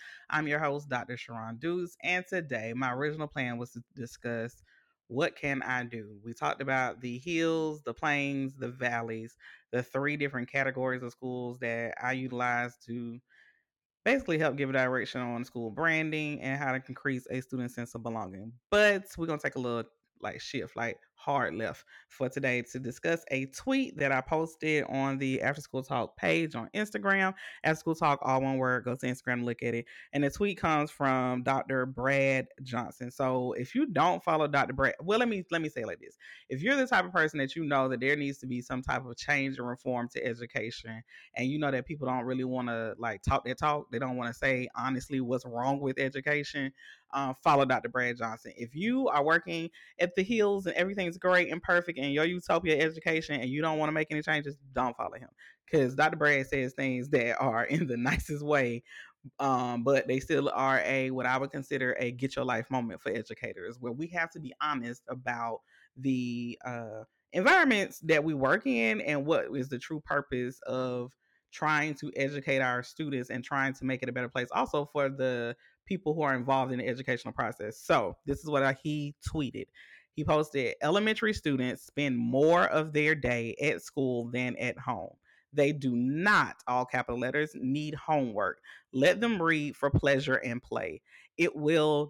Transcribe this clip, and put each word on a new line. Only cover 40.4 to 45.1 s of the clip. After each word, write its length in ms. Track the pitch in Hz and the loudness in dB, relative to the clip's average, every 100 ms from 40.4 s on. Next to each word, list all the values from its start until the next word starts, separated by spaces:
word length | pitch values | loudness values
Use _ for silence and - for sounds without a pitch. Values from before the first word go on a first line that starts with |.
| 120 131 113 - 117 113 - - - - | -6 -6 -6 -8 -12 -14 -14 -20 -14 -4
and 100 | 127 | -2
you 100 | 151 | -2
know 140 | 147 | -2
that 140 | 131 - | -2 -4
people 200 | 147 127 | -6 -4
don't 180 | 127 120 | -2 -2
really 180 | 127 | -2
wanna, 520 | 127 127 120 113 113 104 | -2 -4 -4 -4 -6 -6
like, 240 | 117 101 | -6 -4
talk 240 | - 139 123 | 0 0 0
their 100 | 127 | -2
talk, 340 | 156 147 - | 0 0 -2
they 80 | 117 | -6
don't 180 | 131 123 | -4 -4
wanna 160 | 120 | -6
say 340 | 117 139 131 127 - | -2 0 0 -2 -4
honestly 460 | 123 127 - | -2 -4 -4